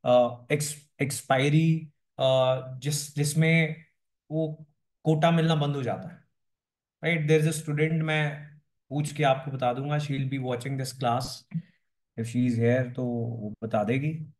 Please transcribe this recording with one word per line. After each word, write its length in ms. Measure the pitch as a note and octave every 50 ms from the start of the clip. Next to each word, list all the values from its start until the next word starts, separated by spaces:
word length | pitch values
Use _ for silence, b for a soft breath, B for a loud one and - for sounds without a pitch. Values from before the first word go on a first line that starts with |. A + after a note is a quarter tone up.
| -
uh, 260 | B2+ B2 B2 B2 A#2+ - - - _
ex-, 500 | D3 D3 - - - - - _ _ -
expiry, 760 | C#3 C3+ - - - - C3+ C3 C#3 D3 D3 D#3+ D#3+ E3 D#3+ D#3+ D#3 - _ _ _ _ _ -
uh, 600 | C3 C3 C3 C3 C3 B2+ C3 C3 - C3 C3 C3
जिस, 360 | - D3 D3+ - - - -
जिसमें 720 | D3 D3 - - D#3+ D#3+ D#3+ E3 E3 D#3+ D3+ D#3 - - _ _ _ _ _ _ _ _ _
वो 360 | D3+ D#3+ D#3+ D#3 D3+ - - _ _ _ _ _ _ _ _
कोटा 280 | D#3 D#3+ D3+ E3+ E3+
मिलना 240 | E3 E3 D#3+ E3 E3
बंद 200 | D3 C#3+ C#3+ C#3+
हो 80 | C#3 B2
जाता 240 | A2+ F#2+ - -
है, 160 | - - - _ _ _ _ _ _ _ _ _ _ _ _ _ _ _ _ -
राइट? 280 | D#3+ E3+ D#3+ D3+ D3
There 160 | D#3+ D#3 D3+
is 80 | E3 D#3
a 80 | - -
student, 280 | D#3 D3 D3 D#3 D#3+
मैं 600 | D#3+ D#3+ D#3 D#3 D#3 D3+ D3+ D3 D3 - - - - - _ _ _ _ _ _
पूछ 240 | C3+ D3 D3 - -
के 100 | - D3+
आपको 280 | C3+ C3 C3+ - C#3+
बता 220 | C3 C3 C3 A#2+ B2
दूंगा, 240 | C3 C#3 C#3+ D3
she 140 | D3 D3 -
will 180 | C#3 C3+ C3+ C3
be 100 | C#3 C3+
watching 340 | B2+ B2+ B2 A#2+ A#2+ C3+ C3+
this 200 | C3 C3 B2+ - -
class, 240 | C3 A#2+ A#2 B2+ C3 - - - _ _ - E3+ B B B B _ _ _ _ _ _ _ -
if 60 | A2+
she 200 | A#2 A#2+ B2+ B2
is 80 | B2 A#2 A2+
here, 360 | A#2 A#2 B2 C3 B2+ B2 B2
तो 80 | - B2+
वो 480 | A#2+ A#2+ A#2+ A2+ A#2+ A#2 A2+ G#2 G#2 G#2+ _ A2+
बता 200 | A2 - G#2+ G#2
देगी। 500 | G#2 B2+ C3+ C#3+ D#3 D#3+ D#3+ - - -